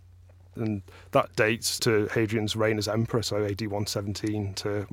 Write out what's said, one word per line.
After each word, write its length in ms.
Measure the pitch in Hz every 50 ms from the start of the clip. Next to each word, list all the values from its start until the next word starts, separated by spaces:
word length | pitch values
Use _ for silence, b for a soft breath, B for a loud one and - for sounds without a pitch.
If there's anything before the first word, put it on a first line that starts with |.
| - - - - - - - - - - -
and 280 | - 117 110 107 98 - B B B B B
that 240 | - 139 - - -
dates 440 | - 113 107 113 110 - - - -
to 280 | - 131 113 104 107 - -
Hadrian's 420 | 123 113 101 107 113 107 107 101
reign 220 | 110 107 110 110 107
as 100 | 101 104
emperor, 360 | 104 113 113 - - 117 104
so 200 | - 104 104 107
A 100 | 101 101
D 140 | 95 110 107
one 200 | 101 104 107 -
seventeen 640 | - 110 98 104 101 - - 107 104 107 101 98 95
to 340 | - - 107 101 104 98 -